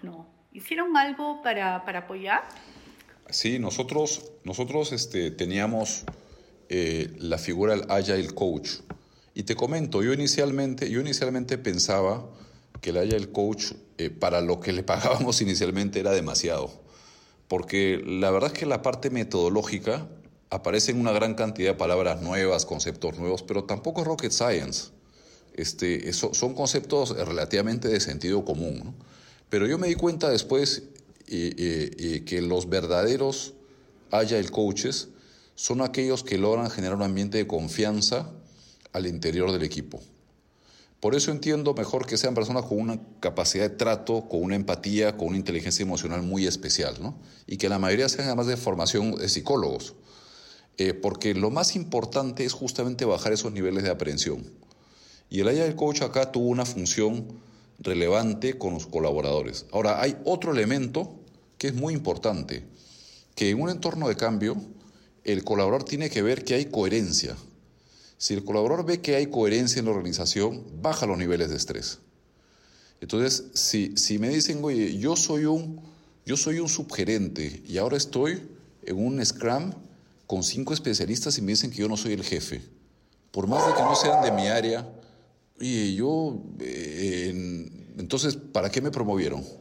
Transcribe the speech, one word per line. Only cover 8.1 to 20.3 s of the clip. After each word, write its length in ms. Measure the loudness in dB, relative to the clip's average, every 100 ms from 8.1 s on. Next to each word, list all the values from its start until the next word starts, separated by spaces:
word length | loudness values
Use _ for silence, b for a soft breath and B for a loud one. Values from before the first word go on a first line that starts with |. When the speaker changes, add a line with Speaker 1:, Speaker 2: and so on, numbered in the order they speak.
| 0 -2
Speaker 2:
Coach. 400 | 0 0 0 -4 -10 -12 -18 b b b
Y 100 | -8
te 120 | -4 -2
comento, 480 | 0 0 0 0
yo 100 | 2
inicialmente, 760 | 2 2 2 2 2 0 -2 -2
yo 120 | -2
inicialmente 560 | -2 -2 0 -2 -2 -2
pensaba 720 | -2 0 2 2 2 0 -6 B B B B -10
que 120 | -2
el 60 | 0
Agile 340 | 2 0 0
Coach, 400 | 0 0 0 -6 -8 -14 -6
eh, 120 | -6
para 300 | 0 2 2
lo 220 | 2 0
que 100 | 0
le 120 | -2
<laughs> 0 |
pagábamos 580 | 0 2 2 2 2 2
inicialmente 580 | 2 2 2 2 0 2
era 120 | 4
demasiado. 600 | 2 2 0 0 -2 -4 -8 -20 B B B B B -4
Porque 520 | -2 0 2 2 2 0
la 260 | 2 4
verdad 220 | 4 2
es 60 | 0
que 60 | 0
la 160 | 0
parte 280 | 0 0 -2
metodológica 960 | -2 0 2 4 2 0 -2 -2 -4 -6 -16 -20